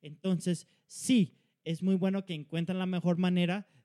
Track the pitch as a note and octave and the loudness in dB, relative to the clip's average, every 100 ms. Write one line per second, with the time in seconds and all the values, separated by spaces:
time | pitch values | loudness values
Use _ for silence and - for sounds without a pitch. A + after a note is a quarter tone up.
0 | D3+ D3+ F#3+ F3 F3+ E3+ - _ _ - | -18 -6 -2 0 0 -4 -6 _ _ -6
1 | - B3 F3+ _ _ _ D#3+ E3 F#3 F#3+ | 2 4 4 _ _ _ -8 -4 0 2
2 | F#3+ F#3+ F#3 D#3 C#3+ E3 E3+ F#3 F#3 F3+ | 0 -2 -4 -10 -6 -4 -2 -2 -2 0
3 | F3 E3+ F3+ F3+ F3 G3+ - _ | 0 2 2 2 2 -2 -6 _